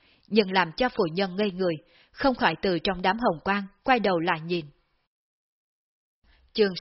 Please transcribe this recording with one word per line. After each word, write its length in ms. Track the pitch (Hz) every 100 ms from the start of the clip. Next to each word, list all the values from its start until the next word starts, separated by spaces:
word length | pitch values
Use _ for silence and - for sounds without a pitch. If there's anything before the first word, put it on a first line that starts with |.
| _ _ -
nhưng 240 | 214 190
làm 200 | 190 170 -
cho 120 | 247
phụ 160 | - 175
nhân 240 | 165 196 180
ngây 140 | 214
người, 240 | 180 185 151 _ _ _
không 220 | - 277
khỏi 200 | 247 208 165
từ 160 | 196 170
trong 240 | 208 180
đám 160 | 185 220
hồng 220 | 240 151
quang, 180 | 196 202 196 _
quay 160 | - 247
đầu 180 | 202 175
lại 220 | 170 165
nhìn. 260 | 165 175 151 _ _ _ _ _ _ _ _ _ _ _ _ _ _ _ _ _ _
Chương 220 | - 202 175